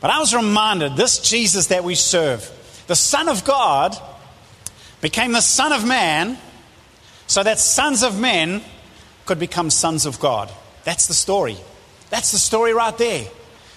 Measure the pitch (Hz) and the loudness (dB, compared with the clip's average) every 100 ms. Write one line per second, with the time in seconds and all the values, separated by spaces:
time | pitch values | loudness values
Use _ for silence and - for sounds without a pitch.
0 | 147 277 285 240 214 214 220 196 147 135 | 2 2 2 2 2 2 2 0 -2 0
1 | 240 - - 226 220 196 165 185 175 170 | 0 2 0 0 0 0 0 0 0 -2
2 | - 180 151 120 - - - - - 175 | 0 2 2 -2 -6 -18 -20 -20 -2 0
3 | - 285 330 220 - 277 220 139 170 208 | 2 0 0 -2 0 2 2 2 0 -2
4 | - - - - - - - - - - | -16 -20 -20 -20 -20 -18 -18 -18 -20 -6
5 | 156 226 247 233 - - 294 277 220 254 | -4 -2 0 2 2 2 2 2 2 2
6 | 180 156 190 254 - - - - - - | 2 2 0 -6 -14 -20 -20 -20 -20 -20
7 | - - - - 202 220 - - 294 254 | -20 -20 -4 0 2 2 2 2 2 2
8 | 247 196 247 185 160 196 - - - - | 0 0 0 2 0 -4 -8 -20 -20 -20
9 | - - - 175 170 175 160 - 165 160 | -20 -18 -6 -4 -2 -2 0 0 0 0
10 | 151 120 143 113 101 101 - - - 170 | -4 0 0 0 -4 -14 -20 -10 -8 -2
11 | - 151 - 196 143 98 92 - - - | -2 0 0 0 -2 -6 -16 -20 -20 -20
12 | - 226 - 208 - 226 233 226 226 220 | -8 -4 -2 0 0 2 2 2 0 0
13 | 240 175 101 - - - - | -2 -2 -8 -16 -20 -20 -20